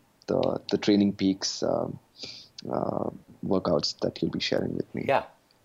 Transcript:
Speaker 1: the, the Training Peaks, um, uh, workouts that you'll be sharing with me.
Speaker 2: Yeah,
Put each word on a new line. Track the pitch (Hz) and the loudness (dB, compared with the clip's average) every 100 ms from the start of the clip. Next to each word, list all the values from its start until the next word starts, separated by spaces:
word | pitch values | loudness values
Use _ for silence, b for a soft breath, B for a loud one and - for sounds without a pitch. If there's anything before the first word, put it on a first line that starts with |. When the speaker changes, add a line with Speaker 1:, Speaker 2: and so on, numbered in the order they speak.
| _ _ - | _ _ -2
Speaker 1:
the, | 90 85 - - | 0 2 -2 -2
the | 98 | 0
Training | - 104 101 | 4 6 4
Peaks, | 98 95 95 - - | 4 0 2 -4 -2
um, | - - - - - B B B B - - | 0 0 -2 -6 -14 B B B B -14 -6
uh, | - - - - - - - - | -2 -2 -2 -4 -8 -18 -10 0
workouts | 95 92 76 - - | 2 4 2 0 -2
that | 90 - | -4 -2
you'll | - | -2
be | - | -2
sharing | - - 92 85 | 0 0 0 -4
with | - | -6
me. | - - | -4 0
Speaker 2:
Yeah, | 135 - _ _ _ | 0 0 _ _ _